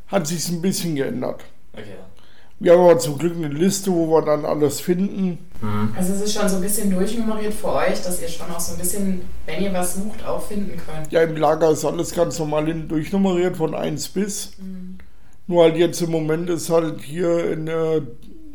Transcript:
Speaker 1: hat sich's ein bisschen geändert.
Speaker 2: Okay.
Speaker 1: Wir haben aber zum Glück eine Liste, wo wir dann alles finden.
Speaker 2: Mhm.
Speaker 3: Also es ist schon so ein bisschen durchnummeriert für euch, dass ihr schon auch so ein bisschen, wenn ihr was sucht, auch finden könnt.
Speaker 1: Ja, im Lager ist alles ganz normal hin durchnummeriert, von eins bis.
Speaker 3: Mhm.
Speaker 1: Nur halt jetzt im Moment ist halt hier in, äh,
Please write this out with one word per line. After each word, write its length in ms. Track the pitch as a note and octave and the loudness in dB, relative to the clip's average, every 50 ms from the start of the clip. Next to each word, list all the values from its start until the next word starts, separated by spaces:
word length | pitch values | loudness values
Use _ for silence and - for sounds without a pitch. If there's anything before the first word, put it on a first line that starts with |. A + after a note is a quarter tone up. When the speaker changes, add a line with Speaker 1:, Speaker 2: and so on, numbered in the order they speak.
| - | -6
Speaker 1:
hat 220 | - F#3+ G3 D#3 | -2 -2 -2 0
sich's 220 | D3 F3 E3 - - | -2 -4 -4 -4 -4
ein 120 | F3 E3+ | -4 -2
bisschen 340 | E3+ G3 F#3+ - F3 E3+ D#3 | 0 0 0 0 -2 -2 -2
geändert. 460 | C#3 C3+ - - B2+ B2+ - - - - - - - - - - | -2 -2 -2 -2 -4 -4 -4 -6 -6 -10 -12 -12 -12 -12 -12 -12
Speaker 2:
Okay. 220 | - G#2 G#2 F#2+ F#2 - - - - - - - - - - - - | -12 -12 -12 -12 -14 -14 -14 -14 -14 -14 -14 -14 -14 -14 -12 -6 2
Speaker 1:
Wir 140 | - F3 E3+ | 6 8 8
haben 80 | F3+ | 10
aber 180 | F3+ F3 E3 E3+ | 10 8 8 6
zum 180 | - D3+ C#3+ | 4 -2 -2
Glück 180 | C#3 D#3+ F3 E3+ | -2 -2 -2 -2
eine 120 | E3+ D#3+ | -2 -4
Liste, 440 | D3 C#3+ D3 F3+ F#3+ F#3+ - - G3 | -4 0 2 2 2 2 0 0 0
wo 160 | F3+ E3 E3 D#3+ D#3+ | 0 2 2 4 4
wir 60 | D#3 | 2
dann 240 | D#3 D3+ D3+ D3 D3 | 4 4 2 0 0
alles 360 | - - D3+ D3+ C#3 C#3+ - | 0 0 2 2 2 0 0
finden. 580 | - - F3+ F3 F#3+ G#3 - G3 F#3+ F3+ E3+ - - - - - | -2 0 0 0 0 -2 -2 -2 -2 -2 -2 -4 -8 -8 -4 -2
Speaker 2:
Mhm. 320 | A2 G#2+ G#2 G#2 G#2+ G#2+ - | -2 0 0 2 2 2 2
Speaker 3:
Also 160 | - F#3 F#3 G3+ | 2 2 2 2
es 80 | G3 | 0
ist 120 | G#3 G#3 G#3 | 0 0 0
schon 120 | G#3 G3 | 2 2
so 100 | F#3+ F#3+ | 2 2
ein 40 | F#3 | 2
bisschen 300 | F3+ G3+ G#3 A3 G3+ G3 | 0 0 0 2 2 2
durchnummeriert 640 | F#3 F3+ G3 A3 A#3 A#3 A3 G#3+ G#3+ G#3+ G#3 G#3 - | 2 2 2 0 0 0 0 0 0 0 0 0 0
für 180 | - - - - | 0 0 0 2
euch, 260 | - - - - - - | 2 2 2 0 0 0
dass 180 | F3+ - - | -2 -2 -2
ihr 60 | - | -2
schon 240 | E3 - - F#3 F3 | -2 -2 -2 -2 -2
auch 80 | F3 E3+ | -2 -2
so 140 | - F#3 F3 | -2 -2 -2
ein 40 | |
bisschen, 460 | E3+ F3+ F3+ G3 G3+ G3 F#3+ F#3 F3+ F3 - - - - | -2 -2 0 0 0 0 0 0 0 0 -2 -2 -2 -2
wenn 160 | - D#3 D#3+ G3 | -2 0 0 0
ihr 100 | G3 F#3 | 0 0
was 220 | F3+ F3+ F3+ - | 0 0 0 0
sucht, 280 | F#3+ G3+ G#3+ - - - | 0 -2 -2 -2 -2 -2
auch 160 | - - - - | -2 -2 -2 -2
finden 360 | - G#3+ G#3 G3 F3+ F3 E3+ - | -2 -2 -2 -2 -2 -2 -2 -2
könnt. 260 | - D#3 D#3 D3+ - | -2 -2 -2 -2 0
Speaker 1:
Ja, 120 | E3+ E3+ E3 | 2 2 2
im 120 | D#3+ D#3 | 2 2
Lager 360 | D#3 D#3 D3 D#3+ D#3+ E3 D#3+ | 2 2 2 4 4 4 4
ist 120 | D#3 - D#3+ | 4 4 0
alles 300 | C#3+ - E3+ D#3+ - - | -2 0 -2 -2 -2 0
ganz 240 | F3 E3+ D#3 C3+ | 0 0 0 0
normal 300 | - D#3+ D3+ D#3 D3+ D3+ | -2 -2 -2 0 0 0
hin 200 | D#3 E3 E3 D#3 | -2 -2 -4 -4
durchnummeriert, 680 | D3 E3 D3+ D3+ - - G3 G3 F#3+ F3+ F3 F3+ F#3 F3+ | -4 -4 -4 -2 -2 0 2 2 2 2 2 0 0 0
von 160 | F3+ D#3+ D#3 - | -2 -2 -2 -2
eins 360 | - - E3 D#3 C#3 - - | -2 -4 -4 -4 -4 -6 -6
bis. 420 | - F#3 G#3 G3+ G3+ - - - - - | -4 -2 -2 -2 -4 -8 -10 -10 -12 -12
Speaker 3:
Mhm. 400 | F#3+ F#3+ F#3 F#3 F3+ F#3 F#3 - - - - - - - - - - | -12 -12 -10 -10 -10 -12 -12 -12 -12 -14 -14 -14 -14 -14 -14 -12 -6
Speaker 1:
Nur 160 | - F3 E3+ E3 | 2 6 6 6
halt 120 | D#3+ D#3+ | 8 6
jetzt 280 | D#3 F3 E3 - - F3 | 4 2 2 2 0 -2
im 80 | E3 | 0
Moment 400 | E3 D#3+ D#3 D#3 D#3+ E3+ E3+ F3 | 0 0 0 0 -2 -2 -2 -2
ist 180 | F3 D3+ - - | -4 -4 0 2
halt 320 | E3 E3+ E3 D#3 D3 - | 2 2 2 0 -4 -6
hier 500 | - C3 D3 F3 F3+ E3+ E3+ E3+ E3 E3+ | -8 -6 -4 -2 0 2 2 2 0 0
in, 160 | E3 D#3+ D#3 | -2 -4 -4
äh, 360 | D#3+ E3 E3 E3 D#3+ D#3+ D#3 D3+ - - - - - - - - - - | -4 -2 -2 0 0 0 0 -2 -4 -8 -12 -12 -12 -14 -12 -12 -12 -12